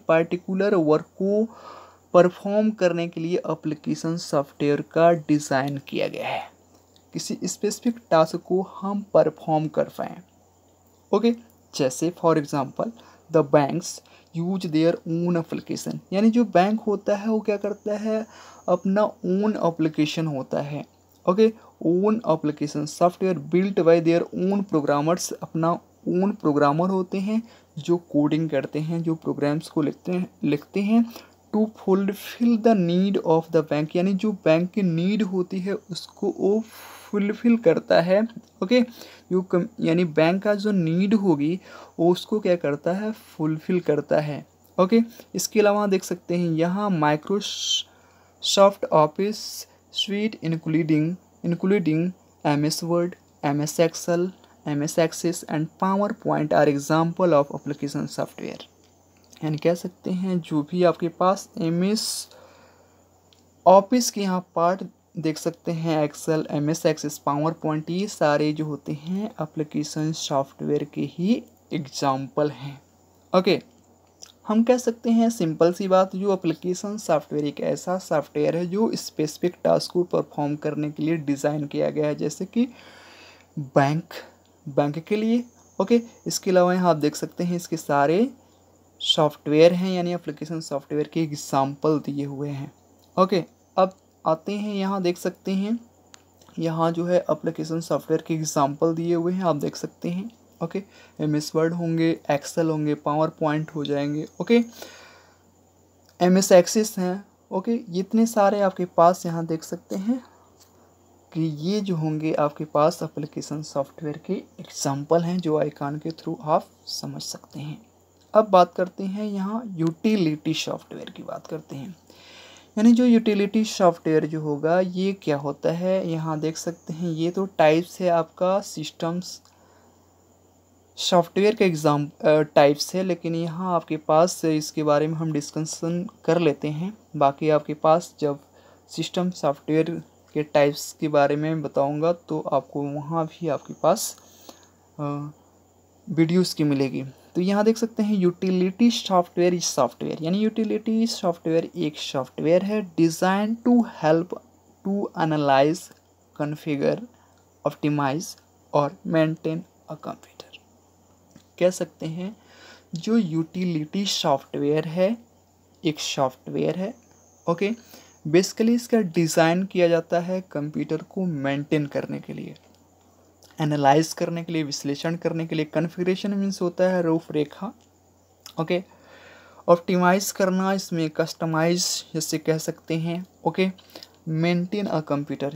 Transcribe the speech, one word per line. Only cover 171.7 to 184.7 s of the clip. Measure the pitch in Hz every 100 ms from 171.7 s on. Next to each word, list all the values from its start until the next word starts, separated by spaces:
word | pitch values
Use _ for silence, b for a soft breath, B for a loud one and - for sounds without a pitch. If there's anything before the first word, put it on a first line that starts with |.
| 156 143
करने | 135 135 147
के | 147
लिए, | 151 151 151 _ _ _ _ _ _ _ _ - -
एनालाइज | 151 147 139 147 160
करने | - 170 170
के | 170
लिए, | 160
विश्लेषण | 147 - 139 143 165 170
करने | 165 165 165
के | 160
लिए। | 151
कॉन्फ़िगरेशन | - 175 - 180 190 202
मीन्स | 202 196 190
होता | 175 175 185
है | 185
रूपरेखा। | 165 165 - 151 147 - 202 - _ _ _ _ _ _ - -
ओके, | 160 180 185 B B B B B B B -
ऑप्टिमाइज | 175 - 180 180 190 196
करना, | - 190 185 190
इसमें | 196 - 170 156
कस्टमाइज | 156 160 - 165 160 165 180 - - -
जैसे | 160 - 160
कह | 156 160
सकते | 165 160 - 160
हैं। | 165 175 185 _ 170
ओके, | 165 190 185 B B B B -
मेंटेन | 160 170 175 180